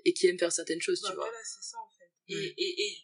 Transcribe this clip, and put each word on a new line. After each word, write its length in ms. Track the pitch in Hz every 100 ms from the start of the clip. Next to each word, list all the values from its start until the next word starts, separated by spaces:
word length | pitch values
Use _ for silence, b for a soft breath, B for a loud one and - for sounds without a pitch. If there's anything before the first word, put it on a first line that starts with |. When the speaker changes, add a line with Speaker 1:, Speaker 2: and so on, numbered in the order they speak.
| 180
Speaker 1:
et 80 |
qui 140 | - 180
aime 100 | 180
faire 140 | 170
certaines 300 | 170 165 165
choses, 200 | - 180
Speaker 2:
Bah, 80 | 196
Speaker 1:
tu 60 | -
vois. 100 | -
Speaker 2:
voilà, 180 | -
c'est 200 | - -
ça, 140 | - 453
en 100 | 440 _
fait. 120 | - _ -
Et, 80 | 269
Speaker 1:
Mm. 180 | - -
Speaker 2:
et, 240 | 370 359
et 140 | - -